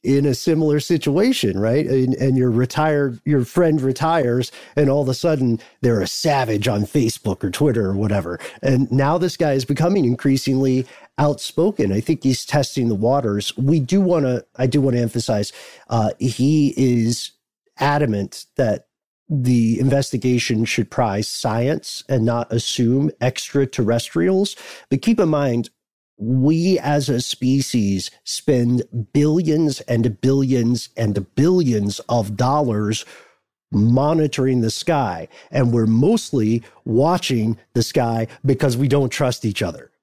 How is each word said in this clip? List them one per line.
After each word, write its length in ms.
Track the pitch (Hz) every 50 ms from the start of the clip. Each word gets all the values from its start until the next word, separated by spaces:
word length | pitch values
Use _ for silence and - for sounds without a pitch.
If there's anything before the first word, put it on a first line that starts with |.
| -
in 200 | 131 139 139 139
a 80 | 147 123
similar 440 | - - 180 160 156 160 151 147 151
situation, 800 | - - 175 151 - 147 139 175 208 254 254 - - 104 90 95
right? 260 | 104 110 120 147 151
And, 280 | - 135 135 127 127 131
and 220 | - - 135 131
your 160 | 131 127 123
retired, 680 | 110 117 127 123 - - 151 156 151 147 143 135 117 107 _
your 200 | 147 151 135 120
friend 360 | - - 180 175 160 151 151
retires, 720 | 127 135 131 - 151 160 165 165 135 120 120 127 117 - - - - - -
and 120 | 147 151 135
all 140 | 135 147
of 60 | 143 127
a 60 | 127
sudden 440 | - - 139 156 139 131 120 117 113 - - _ _
they're 200 | - 120 117 104
a 60 | 95
savage 640 | - - - - 160 143 139 127 113 107 101 104 127
on 140 | 104 101
Facebook 600 | 107 - - 151 123 113 - - _ 107 92 -
or 80 | - 95
Twitter 360 | - - 147 147 113 117 104
or 80 | 95 98
whatever. 440 | 98 107 95 101 98 80 85 87 82 - - - -
And 280 | - 139 135 127 135 117
now 260 | 123 135 135 143 160 180
this 180 | 175 180 -
guy 180 | - 170 151 139
is 100 | 135 123
becoming 400 | - 143 135 160 175 196 202 147
increasingly 840 | 120 123 123 - 139 135 131 - 135 135 131 135 135 131 131 123 - - - - _ _ -
outspoken. 720 | 151 147 147 - - - - - 165 208 202 - 120 98
I 80 | 95 107
think 220 | 113 - 165 -
he's 240 | - 135 127 - -
testing 420 | - - 151 135 - - 139 123 117
the 60 | 110
waters. 600 | 95 110 120 135 143 123 107 101 104 104 - - -
We 220 | 135 135 165 160
do 200 | 131 123 185 196
wanna, 440 | 196 180 175 160 143 127 127 117 - _ _
I 120 | - 131 127
do 120 | 117 147
wanna 200 | 135 135 120 120
emphasize, 520 | 120 113 - 117 110 - 113 104 104 - - - - - - - - -
uh, 200 | 117 117 107 107 - _
he 540 | - 123 110 - 127 143 156 151 147 135 -
is 560 | - 135 127 123 120 113 117 117 - - - _ _ _ _ _ _ _ _ _ -
adamant 680 | 135 143 147 147 147 120 104 101 98 95 - - - _ _
that 320 | - 131 117 - - _ _ _ _ _ _ _ _ _ _
the 520 | 160 139 123 127 123 120 117 113 117 -
investigation 840 | - 135 135 139 135 - - 120 107 127 123 120 - - 120 107 113
should 280 | - - - 107 -
prize 340 | - - 123 107 98 104 107
science 800 | - - - - 123 107 117 120 135 160 165 - - - - - -
and 160 | 135 123 110
not 280 | 117 117 120 120 -
assume 580 | 113 117 - - - - 120 113 127 135 143 156 - _
extraterrestrials. 1300 | 123 131 - - - - - 143 139 139 - - 120 104 117 117 - - - 170 170 185 190 190 208 - - - - - - - - _
But 120 | 135 135
keep 160 | - 220 233 214
in 100 | 185 160
mind, 420 | 151 147 143 135 117 120 117 - _ _ _ _ _ _ _ _ _ _
we 600 | 104 113 127 131 127 147 160 165 170 190 185 175
as 280 | - 147 147 147 135 139
a 120 | 127 123
species 880 | - - - - 127 127 135 139 131 - - 120 104 98 98 92 - - - _ _
spend 580 | - - - - - 139 123 120 120 123 123 - _ - 120 107 _
billions 680 | - 147 147 151 151 175 175 156 151 156 165 151 131 -
and 380 | - - 120 113 113 123 107 _
billions 680 | - 131 135 139 139 127 131 123 113 117 123 113 - - _
and 360 | - 113 104 98 98 92 _ _
billions 640 | - 143 170 185 180 165 131 117 107 101 101 98 - - -
of 280 | 120 120 104 101 107
dollars 680 | - 127 127 139 151 151 120 110 104 107 104 110 - - - - - - _ _ _ _ _ _ _ _ _
monitoring 880 | - 101 104 117 120 131 143 147 160 160 156 143 - - 131 135 131 123
the 80 | 113 113
sky. 560 | - - - - 165 143 131 104 87 82 82 - - - - _
And 200 | - 135 131 120
we're 140 | 113 117 113
mostly 800 | 110 113 113 139 185 233 220 - - - 131 107 107 113 120 - - _ _ _
watching 720 | - 107 120 139 165 180 175 - - 135 117 107 113 113 - _ _ _
the 100 | 123 127
sky 420 | - - 147 123 117 113 113 113 - - - -
because 320 | 135 135 - - 139 117
we 120 | 120 139 135
don't 220 | 135 143 135 120
trust 340 | - - 147 123 120 - -
each 180 | 110 98 -
other. 300 | 104 87 80 - - _ _ _